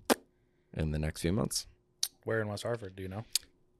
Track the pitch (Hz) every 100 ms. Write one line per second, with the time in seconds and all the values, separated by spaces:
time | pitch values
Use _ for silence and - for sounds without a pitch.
0 | - - - _ _ _ _ - 78 76
1 | 78 - 85 104 - - - - _ _
2 | - - 110 113 104 101 113 117 98 95
3 | 95 98 - - - _ _